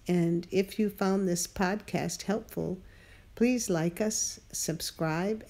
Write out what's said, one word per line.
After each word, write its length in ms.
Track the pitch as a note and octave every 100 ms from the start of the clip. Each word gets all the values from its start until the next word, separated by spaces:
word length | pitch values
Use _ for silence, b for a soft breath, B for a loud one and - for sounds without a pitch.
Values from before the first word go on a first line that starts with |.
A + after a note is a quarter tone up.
| -
And 380 | F3 E3+ E3+ F3
if 280 | - F#3+ -
you 120 | G#3+
found 380 | G3 F#3+ G3 F#3+
this 180 | F3 -
podcast 760 | - F#3 G#3 - E3 E3+ -
helpful, 560 | - G#3+ A3 - D#3+ F#3 B B B B B
please 360 | - A#3 B3 -
like 300 | E3+ E3 E3+
us, 400 | G#3+ - - - -
subscribe, 960 | - - D#3+ - - D#3+ D#3+ F#3+ A3